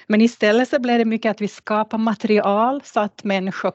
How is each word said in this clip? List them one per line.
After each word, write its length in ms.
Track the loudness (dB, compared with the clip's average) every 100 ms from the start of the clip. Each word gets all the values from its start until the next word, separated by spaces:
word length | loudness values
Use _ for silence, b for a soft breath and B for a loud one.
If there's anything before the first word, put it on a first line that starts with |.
| -2
men 140 | 2
istället 480 | 2 2 2 2 2
så 120 | 0
blev 180 | 0 0
det 60 |
mycket 260 | 0 -2 -2
att 100 | -4
vi 80 | -6
skapade 540 | -8 -4 -4 -2 -2
material 800 | -2 -2 0 2 2 2 0 -2
så 160 | -4 -4
att 240 | -4 -4
människor 480 | -4 -2 -4 -4 -6